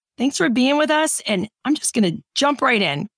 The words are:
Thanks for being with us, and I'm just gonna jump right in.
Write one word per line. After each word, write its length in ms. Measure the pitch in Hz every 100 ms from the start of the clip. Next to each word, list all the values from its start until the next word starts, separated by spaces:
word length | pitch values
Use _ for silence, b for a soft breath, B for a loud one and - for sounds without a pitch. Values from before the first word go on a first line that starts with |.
| _ -
Thanks 200 | 262 -
for 120 | 330
being 300 | 240 254 294
with 100 | 302
us, 320 | 302 320 - -
and 200 | 202 214 _ 262
I'm 100 | 302
just 180 | -
gonna 200 | - 185 156 -
jump 300 | - 285 294
right 180 | 269 233
in. 280 | 180 143 208